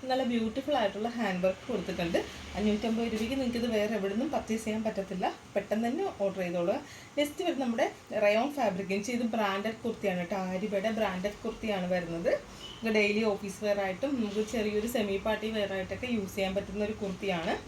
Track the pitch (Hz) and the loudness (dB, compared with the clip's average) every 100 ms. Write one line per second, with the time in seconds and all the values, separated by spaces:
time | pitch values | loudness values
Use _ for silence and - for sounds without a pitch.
0 | 262 262 247 240 220 262 269 285 208 202 | 0 2 2 2 0 -2 0 2 2 0
1 | 226 240 214 180 185 190 - 220 180 175 | -4 0 0 2 2 0 -2 -4 -2 -2
2 | 170 185 427 - - 185 214 208 233 226 | 0 0 -2 -8 -8 0 2 2 2 0
3 | 233 214 226 269 247 240 233 214 208 220 | 0 0 0 0 0 0 2 2 2 2
4 | 196 202 302 254 - 220 220 214 220 202 | 0 0 0 0 0 -2 0 0 0 -2
5 | 190 180 - - - - 202 208 233 294 | -4 -2 -2 -4 -4 -2 0 0 2 0
6 | 381 - 196 185 180 175 175 247 - - | -2 0 -2 0 -2 0 2 0 -2 -16
7 | - - 294 - 359 262 254 226 349 - | -8 0 0 0 -2 0 0 2 0 0
8 | - 208 208 214 269 294 226 185 185 196 | -6 2 6 6 2 2 0 0 -2 -2
9 | 208 240 240 220 208 196 208 220 240 214 | 0 0 0 2 2 2 -2 -2 -4 -2
10 | 202 180 175 202 185 185 202 202 208 220 | 0 0 0 -2 -2 -2 0 0 0 2
11 | 208 185 190 208 233 226 226 196 180 180 | 0 0 -4 -4 -6 -4 -2 0 2 0
12 | 170 165 185 571 - - - - 226 214 | 0 -2 0 0 -2 -14 -14 -6 2 4
13 | 208 208 220 196 202 185 208 202 196 185 | 4 4 2 2 -2 -4 0 2 0 0
14 | 277 277 208 202 214 233 214 208 226 247 | 0 0 0 0 0 0 0 0 0 0
15 | 214 196 214 214 214 220 196 196 185 190 | 0 0 0 0 0 -2 -2 -2 -4 -6
16 | 254 233 190 - 190 190 196 196 208 214 | -2 -2 -2 -2 0 0 -2 -2 -2 -2
17 | 202 185 202 175 170 381 | -4 -2 -2 0 0 -2